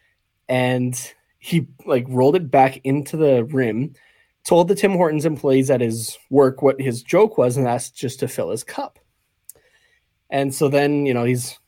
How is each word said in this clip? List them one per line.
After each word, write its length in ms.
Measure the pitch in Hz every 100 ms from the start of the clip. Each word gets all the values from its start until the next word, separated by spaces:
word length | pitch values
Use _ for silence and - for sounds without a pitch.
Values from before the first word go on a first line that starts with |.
| _ _ _ _ -
And 460 | 127 123 127 123 123 - - _ _
he, 280 | - 170 127 - -
like, 200 | 131 127
rolled 260 | 127 131 180
it 140 | 147
back 260 | 135 135 -
into 340 | 135 143 139 156
the 260 | 151 127 117
rim, 480 | 135 120 107 151 - _ _ _ _
told 240 | - 170 175
the 80 | 196
Tim 180 | 196
Hortons 320 | 180 170 151 160
employees 440 | 143 143 135 131
at 120 | 123
his 360 | 120 113 113 - _
work 320 | 135 131 131
what 180 | - 139
his 220 | 131 117
joke 340 | - 175 214 -
was 200 | 123 123
and 100 | 123
asked 280 | 120 - -
just 240 | 123 -
to 60 | 123
fill 220 | - 87
his 140 | 110
cup. 340 | - - 285 _ _ _ _ _ - - _ _ _ _ _ _ _
And 240 | 139 139
so 140 | 135 147
then, 360 | 139 143 147 143
you 80 |
know, 100 | 120
he's, 340 | 120 123 123 -